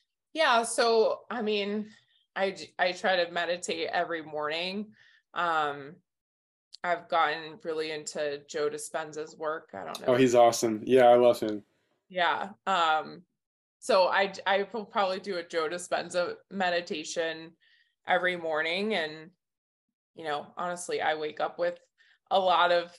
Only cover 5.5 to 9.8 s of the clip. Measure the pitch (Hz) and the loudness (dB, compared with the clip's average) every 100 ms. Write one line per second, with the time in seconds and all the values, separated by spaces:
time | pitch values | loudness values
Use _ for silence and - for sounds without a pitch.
5.5 | 160 147 143 139 180 _ _ _ _ _ | 0 0 -4 -12 -20 _ _ _ _ _
6.5 | _ _ - 180 170 - 170 151 156 156 | _ _ -10 -4 -4 -2 0 0 -2 -8
7.5 | 156 175 160 156 156 151 170 151 143 - | -12 -8 -6 -6 -8 -8 -6 -6 -6 -8
8.5 | 160 147 151 - 160 156 156 156 - 156 | -4 -4 -4 -8 -8 -8 -10 -14 -8 -8
9.5 | 160 - 98 | -8 -10 -12